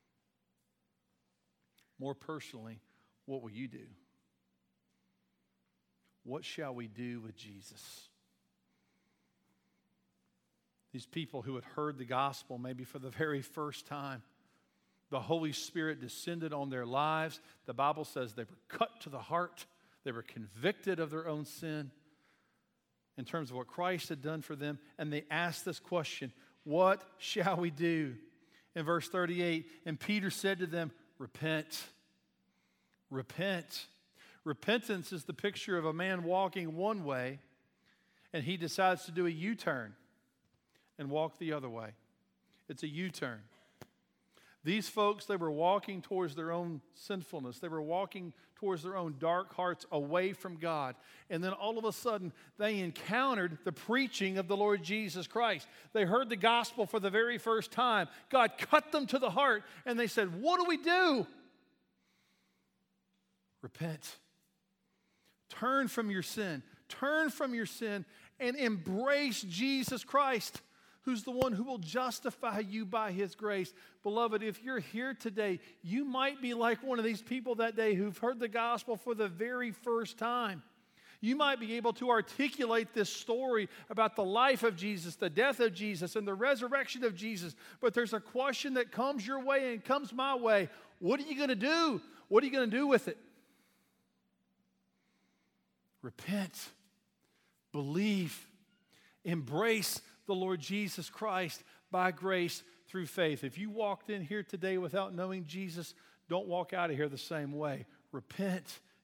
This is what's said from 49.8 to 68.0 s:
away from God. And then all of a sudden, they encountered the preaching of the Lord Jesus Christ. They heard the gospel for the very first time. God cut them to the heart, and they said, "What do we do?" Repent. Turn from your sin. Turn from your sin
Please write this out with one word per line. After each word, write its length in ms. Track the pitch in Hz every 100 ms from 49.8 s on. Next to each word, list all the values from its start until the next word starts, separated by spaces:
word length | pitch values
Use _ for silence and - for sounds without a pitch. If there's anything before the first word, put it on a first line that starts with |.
| -
away 400 | 151 143 175 185
from 240 | 190 190 165
God. 400 | 165 156 131 123 - - -
And 140 | 165
then 80 | 185
all 260 | 190 202 226
of 60 |
a 80 | 220
sudden, 400 | - 240 214 180 - - -
they 220 | 214 208
encountered 800 | 175 - - 226 269 226 180 156
the 80 | 185
preaching 640 | - - 247 262 - 190 190
of 120 | 180
the 80 | 202
Lord 260 | 208 202
Jesus 440 | 165 214 208 170 160
Christ. 420 | 226 233 165 - - -
They 120 | 220
heard 240 | 180 226 247
the 80 | 226
gospel 500 | 220 233 214 240 202
for 140 | 220
the 100 | 190
very 280 | 208 233 240
first 320 | 226 220 -
time. 380 | - 247 214 165 - -
God 280 | 262 226 -
cut 340 | - 302 302
them 140 | 302 254
to 120 | 262
the 120 | 240
heart, 340 | 185 277 214 - - 262
and 120 | 233
they 100 | 233
said, 320 | - 190 170
"What 180 | 285 359
do 60 |
we 120 | 349 311
do?" 500 | 294 359 370 262 - - - _ _ _ _ _ _ _ _ _ _ _ _ _ _ _ _ _ _ _ _ _
Repent. 560 | 120 - 160 151 - - _ _ _ _ _ _ _ _ _ _ _ _ -
Turn 400 | - 240 269 247
from 220 | - 214
your 120 | 190
sin. 400 | - 220 196 143 - - -
Turn 420 | - 269 311 311
from 240 | - 277
your 100 | 233
sin 400 | 208 - 220 202